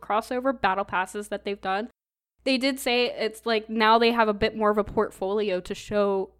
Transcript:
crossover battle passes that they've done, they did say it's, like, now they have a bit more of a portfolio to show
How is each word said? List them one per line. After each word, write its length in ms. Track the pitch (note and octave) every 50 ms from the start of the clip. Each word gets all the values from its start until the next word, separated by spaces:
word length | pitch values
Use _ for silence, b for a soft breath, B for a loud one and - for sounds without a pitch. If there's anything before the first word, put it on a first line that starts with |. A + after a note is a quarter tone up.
crossover 580 | - - G3+ A3 A#3 - B3+ B3 B3 C4+ C4 A#3+
battle 240 | - G3 F#3+ G3 G3
passes 440 | - - F3+ F#3 - - G#3 G#3
that 180 | - G#3 G3+ -
they've 160 | G#3 G3+ G#3
done, 280 | - F#3+ F#3+ G3+ A#3 B3 _ _ _ _ _ _ _ _ _ _ -
they 140 | C4+ C4
did 220 | B3 C4 C#4 C4+ C4
say 320 | - B3+ A#3+ B3 A#3+ -
it's, 340 | - - G#3 G#3+ G#3+ - -
like, 240 | A#3 A3+ G#3+ A3 A3
now 300 | A3 A3+ A3 G#3+ A3+ A#3
they 120 | A#3 A#3 A#3
have 140 | A#3 A3
a 60 | G#3+ G#3
bit 220 | G3+ G#3+ A3 -
more 140 | A3 G#3+ G#3
of 80 | G#3 G#3+
a 40 | G3
portfolio 760 | - - A3 G#3 - - - F#3+ F#3+ G3+ G#3+ G#3+ G#3 F3+ F3+
to 160 | F3+ - G3
show 560 | - - - G#3+ G#3 G3+ G3+ G3 G3 F#3 - _